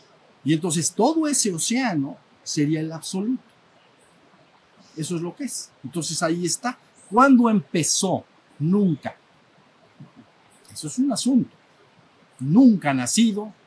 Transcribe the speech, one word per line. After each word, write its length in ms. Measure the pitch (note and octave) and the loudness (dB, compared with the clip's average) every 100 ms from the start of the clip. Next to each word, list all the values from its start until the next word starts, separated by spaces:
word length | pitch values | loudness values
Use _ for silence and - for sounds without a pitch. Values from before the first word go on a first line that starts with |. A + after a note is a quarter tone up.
| _ _ _ _ | _ _ _ _
Y 80 | C3+ | -2
entonces 400 | D#3+ F3+ E3+ D#3 | 0 0 -4 -4
todo 340 | - A3+ D#4+ D4+ | 0 0 2 0
ese 280 | C#4+ G#3+ | 0 -2
océano 640 | E3 - A#3 C4 E3 C#3 - _ _ | -2 -4 -2 -2 -2 -4 -8 _ _
sería 380 | - - D3 D#3 | -8 -4 -2 -2
el 120 | D#3+ | -4
absoluto. 500 | D#3+ - F#3+ G#3 B3+ _ _ _ _ _ _ _ _ _ _ _ _ _ _ - | -10 -10 -6 -4 -6 _ _ _ _ _ _ _ _ _ _ _ _ _ _ -18
Eso 220 | - D#3 F3 | -10 -6 -6
es 60 | |
lo 120 | F3 | -6
que 100 | E3 | -8
es. 260 | C4 - - _ | -10 -10 -14 _
Entonces 400 | B2+ E3+ D3+ D#3 | -12 -8 -6 -4
ahí 220 | E3 E3+ | -2 -2
está. 340 | F3 - B3 B3+ _ _ - | -4 -4 -6 -8 _ _ -4
¿Cuándo 380 | G3+ C4+ B3+ A#3 | 4 6 6 6
empezó? 760 | G#3+ D3+ F3+ D3 - F#3+ C#3 - _ _ - | 2 0 -2 -2 0 -2 -2 -6 _ _ -6
Nunca. 580 | D3+ G3 G3 D3 - - _ _ _ _ _ _ _ - D3 - - _ _ _ - | 0 2 2 0 -6 -14 _ _ _ _ _ _ _ -20 -20 -20 -20 _ _ _ -20
Eso 180 | - D3+ | -14 -8
es 100 | - | -2
un 140 | C#4 | -2
asunto. 440 | A#3 A#3+ C4 - _ _ _ _ _ _ _ _ - | -2 2 2 0 _ _ _ _ _ _ _ _ -10
Nunca 500 | C3 F3+ C4 G3+ D3 | 0 6 6 6 0
ha 40 | |
nacido 580 | C3+ B2 - A#3 G3+ G#3+ - | -2 0 2 2 0 -8 -14